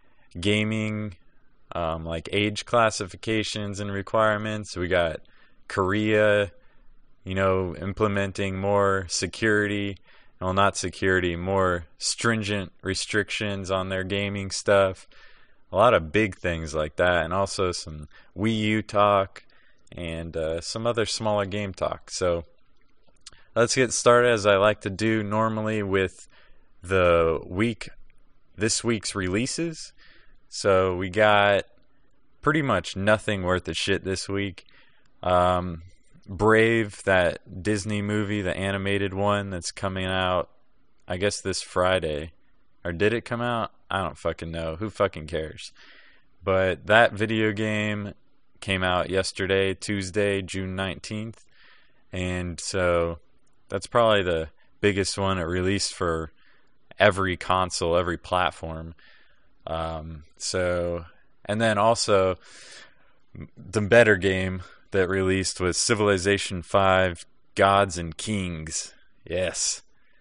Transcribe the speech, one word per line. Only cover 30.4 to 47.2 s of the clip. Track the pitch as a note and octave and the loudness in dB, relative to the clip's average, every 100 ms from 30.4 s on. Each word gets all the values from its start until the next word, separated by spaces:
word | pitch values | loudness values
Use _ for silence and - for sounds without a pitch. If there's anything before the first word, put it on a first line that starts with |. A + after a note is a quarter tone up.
| - | -16
So | - G#2 F#2+ F#2+ F2+ | -4 2 4 2 0
we | F#2+ | -4
got | G#2 G#2+ G#2 G2+ G2 - - - - - - - - | 2 4 6 4 2 0 -14 -20 -20 -20 -20 -20 -4
pretty | D3 D#3 | 0 0
much | C#3 F#2+ - F#2+ | 0 0 -2 -2
nothing | G2+ G#2+ - G2+ | 2 2 0 -2
worth | F2+ F2+ E2 | 0 0 -2
a | |
shit | E2 - F#2+ | -6 -2 -2
this | F#2 F#2+ - | -2 -6 -4
week. | G2 G2+ E2+ - - - _ _ - | -6 -6 -8 -20 -20 -20 _ _ -8
Um, | F2 F2+ F2+ F2+ F2+ D#2+ - - - - - | 2 4 4 2 -2 -10 -16 -20 -20 -20 -16
Brave, | F#2+ G#2+ A2 A2+ A2+ G#2 - | 0 6 6 6 2 -2 -4
that | - F#2+ F2 - - F#2 | 2 4 4 0 -10 -8
Disney | F#2 G#2+ G2+ G#2 | -2 -2 -2 -4
movie, | G#2 G#2+ G2+ G#2 | -2 -2 -2 -2
the | F#2 - | -2 -2
animated | G2 G2 G2 G2+ G2 | -2 -2 -2 -2 -2
one | F#2+ G2+ G2+ G2 | -2 0 0 -2
that's | F2+ - | -8 -10
coming | - G2 F#2+ F#2 | -8 -6 -4 -2
out, | F#2 F#2 F2+ - - - - - - - | -2 0 0 -2 -10 -20 -20 -20 -20 -10
I | F#2 | -2
guess, | G2+ - | -2 -2
this | G2 F2+ | -4 -6
Friday. | - F#2 F2+ F#2 D#2+ D2+ D#2+ - - - - - | -4 2 4 2 0 -4 -8 -14 -20 -20 -20 -12
Or | F2+ | -8
did | E2+ G#2 | 0 0
it | A#2 - | 0 -4
come | A#2 | -6
out? | A#2+ A#2 G#2 - - | -4 -4 -4 -10 -6
I | F#2+ | -4
don't | E2+ C2 | -4 -4
fucking | E2+ E2 E2 | -6 -6 -8
know. | E2 E2 D#2 | -6 -6 -6
Who | G#2+ | -8
fucking | - G2 D#2+ D#2 | 0 -2 -2 -8
cares? | D#2+ D#2 C#2+ - - - - - - - - | -8 -8 -12 -18 -20 -20 -20 -20 -20 -20 -8
But | F#2 F#2+ F#2+ E2+ G#2+ | -2 2 2 0 4
that | G#2+ A#2 | 6 6
video | G2+ | 2